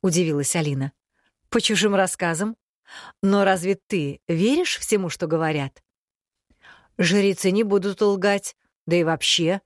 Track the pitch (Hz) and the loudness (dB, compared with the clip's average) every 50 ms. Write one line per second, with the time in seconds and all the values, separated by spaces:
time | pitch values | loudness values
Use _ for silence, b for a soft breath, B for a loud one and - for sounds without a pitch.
0 | - 190 160 170 185 160 151 143 143 - - 175 156 147 139 135 135 139 _ _ | 0 0 2 2 2 2 0 0 0 0 0 0 -2 -2 -2 -2 -4 -6 _ _
1 | _ _ _ _ _ _ _ _ _ _ - 240 226 - 220 180 185 214 202 190 | _ _ _ _ _ _ _ _ _ _ -2 -2 0 0 0 2 2 2 2 2
2 | 190 185 - - 185 175 165 156 196 214 226 _ _ _ _ _ B B B B | 2 0 0 -4 -4 -4 -2 -2 -4 -6 -6 _ _ _ _ _ B B B B
3 | B B B _ - 196 196 202 196 196 190 185 165 185 196 190 _ _ - 185 | B B B _ 0 2 2 4 4 2 2 2 0 -2 -4 -4 _ _ -4 -2
4 | 147 139 143 - _ - 170 165 185 226 277 320 359 330 - - - - - 208 | -2 -4 -6 -10 _ -4 -2 0 2 2 2 2 0 -2 -4 -6 -2 0 0 0
5 | 190 170 - - - 156 156 160 160 156 156 151 139 127 _ - _ _ _ _ | 0 -2 -4 -6 -4 -2 0 0 0 0 -2 -2 -4 -6 _ -14 _ _ _ _
6 | _ _ _ _ _ _ _ _ _ _ b b b b b b b b b - | _ _ _ _ _ _ _ _ _ _ b b b b b b b b b -2
7 | 190 165 180 208 196 196 190 - - 190 180 208 226 208 196 202 185 202 190 - | 0 2 2 2 2 2 0 0 0 0 2 2 2 2 2 0 0 0 -2 0
8 | 220 202 202 196 185 208 202 202 - - - _ _ _ _ _ _ - 165 170 | 0 0 0 2 0 0 0 0 -4 -8 -14 _ _ _ _ _ _ 0 2 2
9 | 165 156 165 - - - - - 170 160 185 196 _ | 2 2 0 0 0 0 0 2 2 0 -2 -2 _